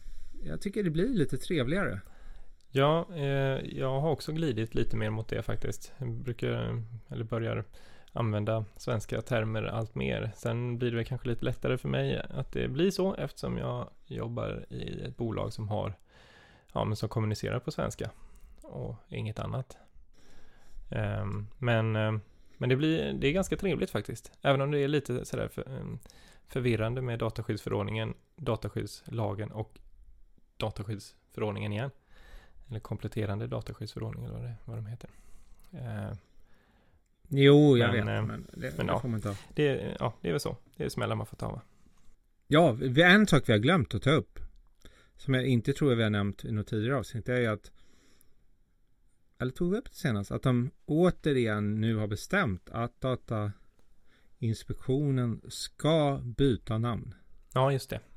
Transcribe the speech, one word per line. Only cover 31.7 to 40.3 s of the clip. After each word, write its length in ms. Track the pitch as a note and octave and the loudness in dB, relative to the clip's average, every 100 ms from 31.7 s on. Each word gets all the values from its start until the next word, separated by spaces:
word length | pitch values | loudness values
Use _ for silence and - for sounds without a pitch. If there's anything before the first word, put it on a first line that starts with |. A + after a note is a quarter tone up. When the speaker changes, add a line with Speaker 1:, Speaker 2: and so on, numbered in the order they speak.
Speaker 2:
igen. 180 | G#2 C3+ - _ - - - - - - | -2 -4 -8 _ -20 -18 -18 -18 -20 -10
Eller 100 | A2+ | -10
kompletterande 680 | - G#2+ A2 - G#2 G2+ A#2 | -6 -6 -6 -4 -2 -2 -4
dataskyddsförordning 760 | A#2+ - - A2+ - A2+ A2 A#2 | -6 -8 -10 -10 -8 -8 -6 -8
eller 100 | A2 | -8
vad 80 | |
det, 120 | A#2+ A2+ - | -8 -10 -10
vad 120 | A2+ | -10
de 80 | G#2+ | -8
heter. 240 | A#2+ - - - - - - - | -10 -14 -18 -18 -16 -16 -20 -16
Eh, 420 | F3 A#2+ G#2+ G2+ G2 - - - - _ _ _ _ _ _ - | -12 -8 -6 -6 -8 -14 -20 -20 -20 _ _ _ _ _ _ -2
Speaker 1:
Jo, 480 | C#3 C#3 D3 D3 B2+ | 8 10 12 10 8
jag 160 | A#2+ | 6
Speaker 2:
men, 120 | A#2+ G#2 | 4 2
Speaker 1:
vet, 100 | G#2+ | 0
Speaker 2:
eh, 100 | G#2+ | -2
Speaker 1:
men 220 | G#2+ - | -6 -12
det, 240 | - B2+ E3 | -10 -8 -2
Speaker 2:
men 100 | - | 0
Speaker 1:
det 60 | |
Speaker 2:
ja, 60 | F2+ | 0
Speaker 1:
får 100 | A#2+ | -2
man 120 | A2 | -4
ta. 140 | G#2 F#2+ - | -4 -6 -6
Speaker 2:
det, 420 | - D3 C3 G#2+ - | 0 2 2 -4 -4
ja, 140 | B2 - | -4 -4
det 60 | |
är 40 | F3 | -2